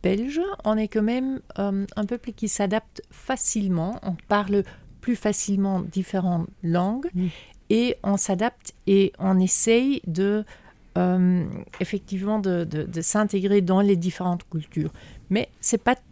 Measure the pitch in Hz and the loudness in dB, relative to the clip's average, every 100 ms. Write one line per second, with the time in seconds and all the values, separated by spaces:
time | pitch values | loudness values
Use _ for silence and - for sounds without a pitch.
0 | 214 196 247 294 381 392 - 220 214 220 | 0 0 -2 -2 -4 -4 -2 0 0 0
1 | 214 247 262 262 - - 202 196 196 - | 0 0 -4 -6 -10 -6 -4 -2 -6 -6
2 | 202 240 - - 214 - 202 214 - - | -6 -6 -8 -6 -4 -2 0 0 -4 -20
3 | - - - 262 - 220 202 175 165 233 | -20 -20 -6 -2 0 0 0 0 -2 -6
4 | - 165 - 208 196 202 190 - - - | -8 -8 0 0 2 0 0 -10 -20 -10
5 | - 240 214 202 - 196 196 190 - 190 | -4 -2 0 -2 -2 0 0 0 -2 -6
6 | 185 196 180 175 170 - 170 175 185 240 | -2 -2 0 -2 -4 -6 -2 0 0 -2
7 | 330 180 180 - - - _ 220 247 - | -4 -2 -4 -4 -20 -20 _ 2 2 -2
8 | - 196 - 185 226 - - - - 196 | -2 0 0 0 -2 -4 -16 -10 2 4
9 | 196 - 190 190 185 - - 233 262 277 | 4 0 0 2 4 4 4 4 4 0
10 | - 165 196 208 214 - - _ - - | -2 0 0 0 -4 -14 -20 _ -8 0
11 | 180 185 180 180 160 - - - 185 202 | 2 4 4 2 0 -8 -14 -8 -6 -6
12 | - 190 196 220 196 175 165 151 - 165 | -6 -6 -2 -2 0 -2 -2 -4 -6 -4
13 | 165 208 214 196 190 202 180 185 202 185 | -2 0 0 0 4 4 4 4 4 4
14 | 180 - 180 175 - 160 151 - 156 - | 0 -2 -4 -4 -6 -8 -6 -6 -6 -8
15 | - - - 202 - - - 233 - 247 | -20 -20 -4 -2 -2 -4 0 2 2 0
16 | - | -4